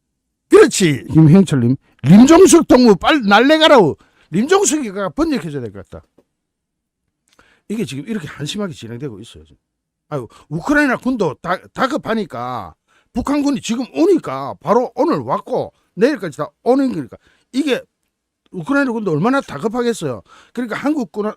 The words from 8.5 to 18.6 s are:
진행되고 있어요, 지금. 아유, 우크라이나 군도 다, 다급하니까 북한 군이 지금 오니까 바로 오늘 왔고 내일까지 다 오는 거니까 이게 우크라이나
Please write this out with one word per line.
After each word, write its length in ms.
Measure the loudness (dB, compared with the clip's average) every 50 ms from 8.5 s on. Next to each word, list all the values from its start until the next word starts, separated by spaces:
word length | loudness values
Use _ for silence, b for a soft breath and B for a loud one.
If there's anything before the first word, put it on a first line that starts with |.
| -8 -8 -10 -10 -10
진행되고 460 | -14 -16 -16 -14 -12 -12 -14 -14 -16
있어요, 240 | -20 -20 -20 -20 -20
지금. 120 | _ _ _ _ _ _ _ _ _ _ _ _ _
아유, 180 | -12 -10 -10 b b b b b
우크라이나 480 | -12 -8 -4 -2 0 0 0 0 -2
군도 360 | -4 -4 -6 -4 -2 -4 -4 -6
다, 220 | -8 -8 -8 -8 -8 -8 _ _
다급하니까 1000 | -6 -4 -4 -4 -6 -6 -6 -6 -6 -6 -8 -10 -10 -10 -8 -10 -10 -12 -14 -18 _ _ _ _ _ _ _ -10
북한 280 | -8 -6 -4 -4 -2 -2
군이 180 | -2 -4 -4
지금 240 | -6 -6 -6 -6 -8 -8 -4
오니까 600 | 0 2 2 2 0 -2 -6 -10 -10 -10 -12 -12 -8
바로 320 | -4 0 0 0 0 -2 -4
오늘 240 | -2 -2 -2 -2 -4
왔고 540 | -4 -4 -6 -6 -6 -6 -6 -6 -6 -6 -10 _ _ _ _
내일까지 420 | 0 0 0 0 -4 -8 -10 -10
다 120 | -10 -12 -12 _ _ _
오는 280 | 0 0 0 0 -2 -4
거니까 240 | -8 -10 -12 -16 -20 _ _ _ _ _ _
이게 300 | -6 -4 -2 -2 -4 -4 -6 _ _ _ _ _ _ _ _ _ _ _ _ _
우크라이나 400 | -14 -12